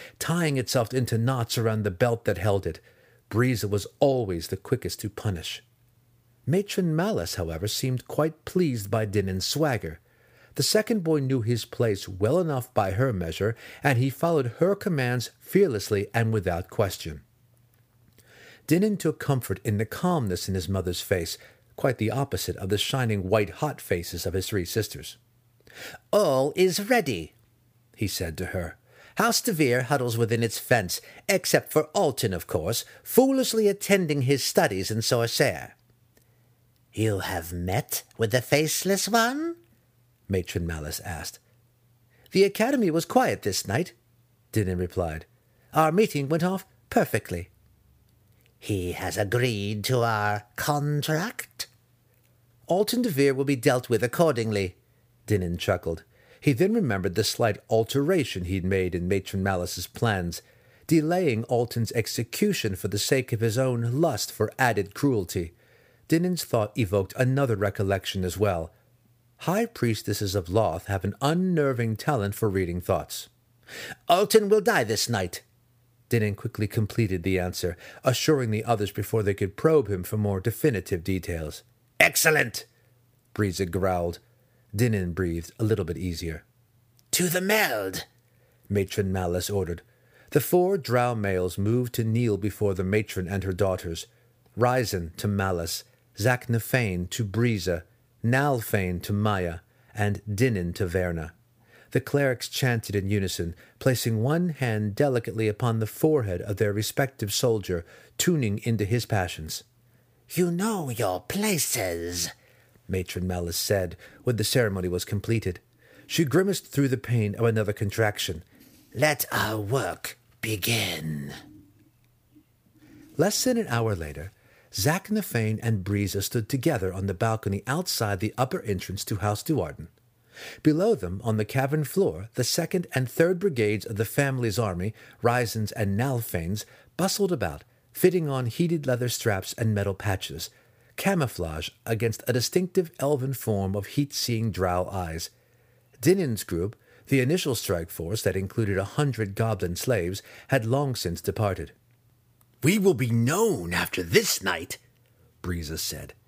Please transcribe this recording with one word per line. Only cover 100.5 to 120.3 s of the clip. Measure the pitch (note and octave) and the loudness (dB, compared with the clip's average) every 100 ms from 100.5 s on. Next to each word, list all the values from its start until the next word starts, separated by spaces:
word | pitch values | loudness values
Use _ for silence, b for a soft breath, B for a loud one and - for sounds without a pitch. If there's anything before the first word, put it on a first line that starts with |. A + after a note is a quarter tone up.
| G#2 F2 | 2 -2
to | F2 F#2+ | -2 -2
Verna. | F#2 F2+ E2+ D#2 - _ _ b b b | 0 0 -2 -6 -12 _ _ b b b
The | C3 | -2
clerics | - C#3+ C#3 B2 - | 0 2 2 0 -4
chanted | - C3 A#2 - | -2 0 0 0
in | G2+ G2 | -2 0
unison, | G#2 F#2+ - E2+ E2 B B | 0 0 -4 -6 -8 B B
placing | - B2 A#2+ A2+ | 0 2 0 0
one | A#2 E3 F3+ | 0 0 0
hand | D3 B2+ G#2+ G#2 | -2 -2 0 -2
delicately | G2 D3 B2+ A2+ G#2 A2 | 2 2 2 -2 -2 -2
upon | G#2 A#2+ A2+ | 0 0 0
the | G#2+ | -2
forehead | - D#3 D3+ G#2+ F2 | 0 2 4 2 -2
of | - G2+ | -4 0
their | G#2 | 0
respective | G2+ G#2+ - C3+ - G#2 | 0 -2 -2 -4 -4 -4
soldier, | - B2+ A2 F#2+ F2 B B B - | 0 2 0 0 -6 B B B -2
tuning | - E3 A#2 G2+ | 0 2 0 -2
into | - A2+ | -2 0
his | G2 A#2+ - | 0 0 0
passions. | G#2+ F2+ - D#2+ - - _ b b b b b | -2 -2 -4 -10 -10 -12 _ b b b b b
"You | - F3+ | 0 0
know | E3+ G#3 G#3+ C#3+ | 0 -2 -2 -4
your | A2 G#2+ F2+ | -2 -2 -2
places," | - F#3+ G#3+ F3 - - F#2+ E2+ E2+ F2 E2+ b b b b b - | -4 -2 0 0 0 -2 -2 -2 -4 -4 -6 b b b b b -6
Matron | F#2 F2+ - F2+ | -4 -4 -4 -4
Malice | F2+ F2 E2+ | -2 -4 -4
said, | - G2+ F2+ E2+ B B | 0 2 0 -6 B B
when | - A2+ | -2 0
the | |
ceremony | G#2+ C3+ A2+ F#2+ F2+ | 0 2 2 0 -2
was | F2+ | -2
completed. | - G#2 - A#2 F#2+ F2 - B B B B | -4 -4 -2 -2 -2 -8 -14 B B B B
She | - | 0
grimaced | D#3+ C#3 F#3+ F#3 - | 2 2 2 -2 -4
through | - C#3 | 0 0
the | A#2+ | 0
pain | - A#2+ G#2 | 0 0 0
of | G2+ | 2
another | A#2 A2 G#2 | 2 2 0
contraction. | G#2 G2+ - A2 G2+ - D#2+ - B B B B | -2 -2 0 0 0 -6 -6 -12 B B B B
"Let | A2+ D3+ D3 - | 0 0 0 -2
our | A2+ A2 G#2+ | -2 -2 -2
work | G2+ C3 F#2+ E2 - - _ | -2 -2 -2 -4 -10 -14 _